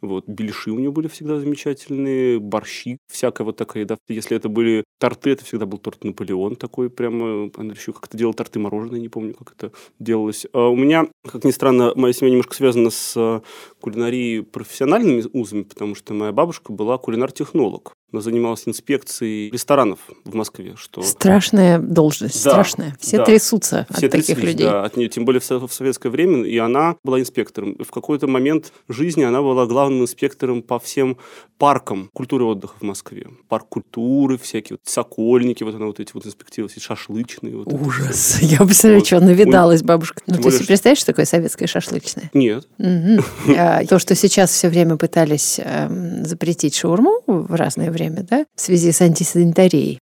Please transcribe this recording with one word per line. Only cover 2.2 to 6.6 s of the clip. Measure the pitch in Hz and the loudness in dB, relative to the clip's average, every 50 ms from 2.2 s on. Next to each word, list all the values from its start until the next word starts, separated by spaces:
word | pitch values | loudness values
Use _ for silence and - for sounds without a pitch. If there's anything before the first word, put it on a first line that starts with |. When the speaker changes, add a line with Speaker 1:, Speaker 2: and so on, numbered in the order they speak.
| 127 127 120 117 | 0 0 0 -2
Speaker 1:
борщи, | 104 104 104 107 104 - - - - 120 123 131 _ _ | -2 -4 -6 -6 -6 -8 -16 -14 -12 -12 -12 -12 _ _
всякая | - - - 123 - - 117 | -12 -4 -4 -4 -4 -4 -8
вот | 107 107 - | -8 -6 -8
такая | 113 - - 110 107 | -10 -10 -6 -8 -6
еда. | 95 110 107 _ _ | -6 -6 -10 _ _
Если | 117 107 107 - 117 113 | -10 -10 -6 -4 -4 -4
это | - 113 | -4 -4
были | 107 113 117 117 113 110 104 _ _ _ | -2 0 2 2 2 0 -2 _ _ _
торты, | - 120 110 - - 135 | -2 -2 -2 0 -2 -2
это | 139 135 135 | -2 -2 -4
всегда | - - 113 107 | -10 -8 -8 -8
был | 98 98 98 | -8 -10 -10
торт | _ 113 - _ - | _ -12 -14 _ -10
"Наполеон" | 104 95 - 113 90 101 92 92 101 113 | -10 -10 -10 -8 -6 -4 -4 -4 -4 -6
такой, | - | -8